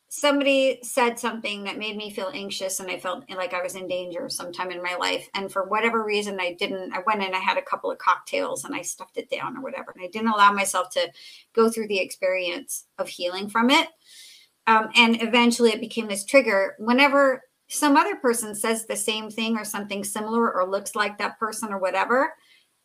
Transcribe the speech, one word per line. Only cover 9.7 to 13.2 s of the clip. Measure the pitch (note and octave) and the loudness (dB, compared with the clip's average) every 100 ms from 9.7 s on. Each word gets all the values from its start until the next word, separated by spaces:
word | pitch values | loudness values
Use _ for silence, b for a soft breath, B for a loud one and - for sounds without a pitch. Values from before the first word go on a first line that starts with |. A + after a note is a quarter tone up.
| B3+ - - | -10 -12 -12
And | |
I | F3+ | -10
didn't | A3 A3+ | -2 0
allow | G#3 G3+ | 6 6
myself | G3+ G3 F#3 F3+ | 6 0 0 0
to | F#3 F3 B B B B | -2 -2 B B B B
go | A3+ A3+ | 4 4
through | A3+ G#3 | 2 -2
the | F#3+ | -2
experience | F#3 - F#3 F#3 F3 F3 - - - - | -2 -2 0 0 -2 -6 -8 -12 -12 -10
of | F#3 | -10
healing | - | -6